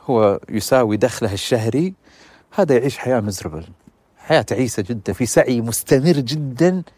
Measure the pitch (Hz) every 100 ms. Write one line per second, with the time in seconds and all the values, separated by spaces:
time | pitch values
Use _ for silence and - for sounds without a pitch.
0 | - 120 104 98 - 107 - 131 113 104
1 | 123 - 110 98 - 120 110 127 185 190
2 | _ _ - _ _ - 170 123 135 -
3 | 123 123 104 92 85 78 82 - - _
4 | _ _ - 160 107 107 131 - 98 113
5 | 101 95 123 165 131 120 113 113 - 135
6 | 156 147 120 151 139 127 175 185 -